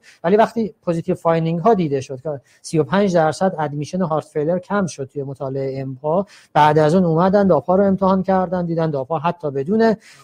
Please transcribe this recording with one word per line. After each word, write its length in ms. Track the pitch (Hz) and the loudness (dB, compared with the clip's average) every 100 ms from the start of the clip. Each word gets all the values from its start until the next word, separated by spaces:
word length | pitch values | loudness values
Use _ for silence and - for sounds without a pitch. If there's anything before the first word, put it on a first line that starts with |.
| _ - | _ -6
ولی 120 | 170 208 | 0 2
وقتی 400 | 220 233 220 - | 2 0 -6 -6
پوزیتیو 340 | - 165 160 175 | -4 -4 -2 -2
فایندینگ 440 | 165 165 160 170 | 0 0 0 0
ها 140 | 208 | 2
دیده 280 | 214 160 139 | 2 0 -2
شد 200 | 131 131 | -6 -10
که 200 | 160 139 _ _ | -10 -10 _ _
سی 180 | - 160 | -6 -2
و 40 | |
پنج 300 | 131 190 202 | 0 0 2
درصد 420 | 175 156 156 190 160 | 2 2 2 -2 -2
ادمیشن 420 | 151 147 147 185 | -6 -6 -6 -4
هارت 240 | 180 156 - | -2 -2 -4
فیلر 340 | 156 151 180 | -4 -2 -2
کم 260 | - 202 180 | -2 -4 -4
شد 240 | - 131 | -6 -12
توی 100 | 147 | -10
مطالعه 580 | 139 135 135 135 135 135 | -10 -8 -8 -6 -6 -6
امپا، 440 | 135 131 151 170 202 - _ | -8 -6 -2 -2 -2 -10 _
بعد 260 | 156 151 151 | 4 4 6
از 160 | 151 180 | 4 4
اون 80 | |
اومدن 440 | 175 160 185 202 196 | 2 2 4 4 4
داپا 280 | 151 - 185 | 2 2 2
رو 80 | |
امتحان 400 | 202 190 190 190 | 2 2 2 0
کردن، 420 | 190 190 180 180 175 | 0 0 0 -4 -4
دیدن 260 | 165 160 | -2 -2
داپا 280 | 143 131 160 | -2 -4 -4
حتی 320 | 165 170 147 | -4 -4 -6
بدون، 440 | 139 139 220 226 202 - - | -4 -2 2 2 0 -6 -12